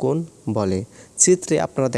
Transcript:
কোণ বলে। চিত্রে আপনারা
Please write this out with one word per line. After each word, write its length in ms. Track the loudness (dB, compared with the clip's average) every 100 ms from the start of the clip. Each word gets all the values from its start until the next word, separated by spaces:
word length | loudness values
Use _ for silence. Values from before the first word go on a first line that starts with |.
কোণ 160 | 0 -2 -4 -10 -6 -2
বলে। 220 | 0 -2 -4 -12 -20 0
চিত্রে 320 | 2 2 2 -2 -2
আপনারা 240 | -2 -2